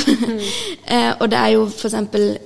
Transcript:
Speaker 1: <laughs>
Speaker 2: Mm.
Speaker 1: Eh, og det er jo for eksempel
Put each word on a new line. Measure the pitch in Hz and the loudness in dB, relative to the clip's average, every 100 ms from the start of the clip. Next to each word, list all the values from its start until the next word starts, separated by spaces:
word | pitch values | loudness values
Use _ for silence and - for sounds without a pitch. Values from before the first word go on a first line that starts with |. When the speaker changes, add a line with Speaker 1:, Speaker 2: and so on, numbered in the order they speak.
Speaker 1:
<laughs> | - 226 233 | 4 2 0
Speaker 2:
Mm. | 220 202 - 440 339 - | -4 -4 -6 -8 -10 -2
Speaker 1:
Eh, | 240 233 - | 0 2 0
og | 220 | 0
det | 233 | 2
er | 220 | 4
jo | 220 214 | 4 2
for | 202 214 | -2 -4
eksempel | 220 208 208 208 208 | -4 -2 0 0 -2